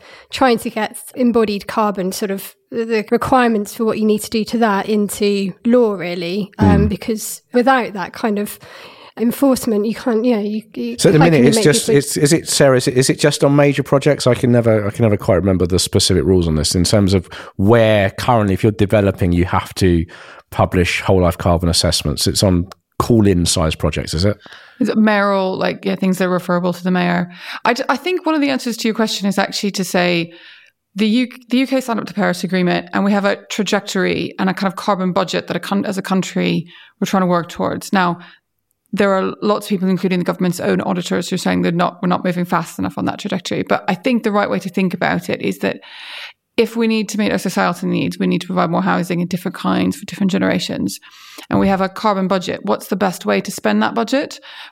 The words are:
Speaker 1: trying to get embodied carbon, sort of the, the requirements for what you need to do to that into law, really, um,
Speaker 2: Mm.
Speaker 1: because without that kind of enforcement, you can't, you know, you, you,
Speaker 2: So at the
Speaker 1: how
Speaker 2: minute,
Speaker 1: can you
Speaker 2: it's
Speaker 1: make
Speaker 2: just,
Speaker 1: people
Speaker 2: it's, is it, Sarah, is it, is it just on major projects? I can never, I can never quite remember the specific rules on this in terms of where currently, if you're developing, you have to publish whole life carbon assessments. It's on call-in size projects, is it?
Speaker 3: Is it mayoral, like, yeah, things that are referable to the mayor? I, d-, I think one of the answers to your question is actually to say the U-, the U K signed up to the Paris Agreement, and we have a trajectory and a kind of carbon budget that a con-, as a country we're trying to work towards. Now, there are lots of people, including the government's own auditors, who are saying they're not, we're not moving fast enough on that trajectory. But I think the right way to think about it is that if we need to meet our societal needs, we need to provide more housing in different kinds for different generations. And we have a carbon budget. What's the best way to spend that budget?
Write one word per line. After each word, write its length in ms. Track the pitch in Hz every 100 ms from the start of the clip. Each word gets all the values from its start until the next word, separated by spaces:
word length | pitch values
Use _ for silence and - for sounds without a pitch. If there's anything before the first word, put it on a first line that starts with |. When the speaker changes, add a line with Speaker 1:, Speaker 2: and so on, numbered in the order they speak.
| - - -
Speaker 1:
trying 280 | - 262 226
to 120 | 240
get 260 | 220 208 - - -
embodied 500 | 247 226 214 202 -
carbon, 460 | - 214 202 185
sort 180 | 190 208
of 240 | 196 - - _
the, 140 | 233
the 200 | 226 226 208
requirements 640 | 240 - 262 240 214 208
for 100 | -
what 140 | 226 -
you 60 |
need 160 | 214 208
to 100 | -
do 140 | 226
to 140 | 208 233
that 300 | 226 196 202
into 640 | 214 208 - 208 202 196 -
law, 300 | 233 247 226
really, 580 | 196 175 175 170 196 190 -
um, 240 | 98 90
Speaker 2:
Mm. 60 | -
Speaker 1:
because 540 | 180 - 214 - - _
without 420 | 247 247 269 208
that 180 | 202 170
kind 260 | - 226 202
of 220 | 208 - - - - - - -
enforcement, 680 | 233 - 277 254 - 208
you 100 | 214 202
can't, 280 | 262 220
you 80 | 247 220
know, 40 |
you, 220 | 214 214 - -
you, 200 | 240 240
Speaker 2:
So 120 | -
at 40 |
the 60 | 156
Speaker 1:
how 60 |
Speaker 2:
minute, 140 | 165 151
Speaker 1:
can 40 |
you 60 | 123
Speaker 2:
it's 80 | 226
Speaker 1:
make 80 |
Speaker 2:
just, 220 | 180 135 -
Speaker 1:
people 120 | 143
Speaker 2:
it's, 180 | 139 175
is 160 | 147
it, 160 | 165 -
Sarah, 280 | - 139 127
is 100 | 139
it, 100 | 127
is 140 | 135
it 80 | 147
just 240 | 151 -
on 140 | 147 143
major 260 | 143 139
projects? 460 | 131 143 151 139 131
I 60 |
can 180 | 120 123
never, 340 | 120 117 110 101
I 40 |
can 120 | -
never 140 | 113 104
quite 180 | - 92
remember 300 | 95 92 90
the 140 | 90
specific 420 | - 101 - 92
rules 220 | 71 92 85
on 80 |
this 220 | 78 73 92
in 80 |
terms 300 | 85 107 98
of 120 | 98 - - - -
where 540 | 98 117 110 107 98
currently, 440 | - - 120 101
if 80 | 92
you're 80 | 113
developing, 640 | 104 98 107 98 - 92
you 120 | 87
have 300 | 92 95 -
to 300 | - 95 85 82 - - - _
publish 500 | - 92 92 85 -
whole 220 | - 95
life 140 | 90 -
carbon 320 | 95 85 85
assessments. 600 | 82 85 - 73 69 -
It's 160 | 71
on 240 | 101 87 90 - _ _
call-in 440 | - 117 101 87
size 300 | 85 - 80
projects, 400 | 76 80 73 -
is 100 | 78
it? 120 | 101 - - - - _
Speaker 3:
Is 100 | 220
it 80 | 220
mayoral, 640 | 220 208 202 196 190 185
like, 260 | 185 208
yeah, 120 | 196 190
things 220 | 190 180
that 80 | 185
are 40 |
referable 420 | 180 175 175 180
to 120 | 175
the 80 | 180
mayor? 360 | 180 175 175 175 180 - -
I, 100 | -
d-, 80 | 240 -
I 80 | 247
think 280 | 359 370
one 120 | 320 311
of 40 |
the 100 | 277
answers 260 | 254 247 220
to 100 | 226
your 60 |
question 320 | 214 220 - 196
is 100 | 190
actually 360 | 190 - 208
to 120 | 185
say 480 | 185 185 180 175 170 - - - _ _ _
the 140 | 196 214
U-, 200 | 226 247 - -
the 80 | 247
U 80 | 262
K 140 | 262
signed 180 | 247 214
up 80 | 180
to 60 |
the 40 | -
Paris 280 | 180 180
Agreement, 440 | 175 185 175 175 175
and 120 | 202
we 60 | 202
have 140 | 202
a 200 | 196 202 -
trajectory 840 | - 196 202 196 196 180 175 170 -
and 100 | 190
a 60 |
kind 180 | 185 196
of 40 | 175
carbon 360 | - 190 185
budget 360 | 185 180 180 -
that 80 | 180
a 40 |
con-, 240 | - 196
as 140 | 196 190
a 40 |
country 640 | 185 190 - 185 175 175 170 - - _
we're 60 | 190
trying 160 | 196
to 40 | 185
work 220 | 175 165
towards. 440 | - 190 156 -
Now, 260 | 196 175 170 - - _ _ _ _ _
there 220 | 196 202
are 220 | 190 190 -
lots 240 | 214 208 -
of 20 |
people, 180 | 196 185
including 320 | 185 185 180
the 60 |
government's 360 | 175 175 185 175
own 200 | - 180
auditors, 480 | - 180 175 190 -
who 60 |
are 40 | 180
saying 220 | 190 180
they're 100 | 180
not, 260 | 170 175 -
we're 80 | 180
not 160 | 180
moving 220 | 185 175 175
fast 320 | 170 165 -
enough 180 | 185 -
on 80 |
that 140 | - -
trajectory. 440 | 202 185 - 156
But 220 | - - -
I 80 |
think 280 | 180 - 233
the 100 | 226
right 160 | 208 202
way 100 | 196
to 80 | 190
think 240 | 196 185
about 340 | 180 170 175 175
it 140 | -
is 160 | 170 185
that 220 | 196 - - - - - - - _ -
if 180 | 220
we 120 | 226 226
need 200 | 220 214
to 80 | 202
meet 120 | 208
our 60 | 190
societal 500 | 190 196 185 175 180
needs, 320 | 175 170 180
we 80 | 185
need 140 | 175
to 60 | -
provide 240 | 185 175
more 100 | 180
housing 400 | 185 180 175 175
in 80 | 175
different 260 | 180 185
kinds 440 | - 185 185 185 -
for 80 | -
different 260 | - 196
generations. 640 | 185 185 180 - - - - - - - - -
And 100 | 196
we 80 | 196
have 140 | 190
a 60 | 190
carbon 380 | 190 220 190 185
budget. 320 | 196 185 -
What's 240 | 202 208 -
the 80 | 190
best 300 | 202 175 208
way 160 | 196
to 80 | 190
spend 320 | - 214 208
that 120 | 220
budget? 460 | 226 220 269 330 - - - -